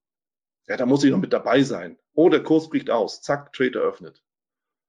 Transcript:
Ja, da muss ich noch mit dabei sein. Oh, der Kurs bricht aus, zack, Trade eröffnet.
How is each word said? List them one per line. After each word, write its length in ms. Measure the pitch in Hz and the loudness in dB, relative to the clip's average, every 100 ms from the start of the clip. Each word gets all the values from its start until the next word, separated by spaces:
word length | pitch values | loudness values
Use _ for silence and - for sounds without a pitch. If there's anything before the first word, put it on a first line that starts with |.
| _ _ _ _ _ _ - | _ _ _ _ _ _ -10
Ja, 80 | 104 | -4
da 80 | |
muss 200 | 123 139 | 0 2
ich 60 | 143 | 4
noch 80 | 139 | 2
mit 140 | 180 | 0
dabei 300 | 113 - 127 | -2 0 0
sein. 360 | 135 101 87 - _ | 0 -4 -12 -18 _
Oh, 160 | - 175 | 2 4
der 140 | 151 | 4
Kurs 260 | - 160 160 | 2 0 0
bricht 220 | 139 - | -4 -2
aus, 320 | 117 92 - | -2 -2 -6
zack, 320 | - 143 143 | -6 -6 -6
Trade 240 | - 127 107 | -4 -2 -2
eröffnet. 440 | 95 - 85 - _ _ _ _ _ _ | -4 -4 -14 -20 _ _ _ _ _ _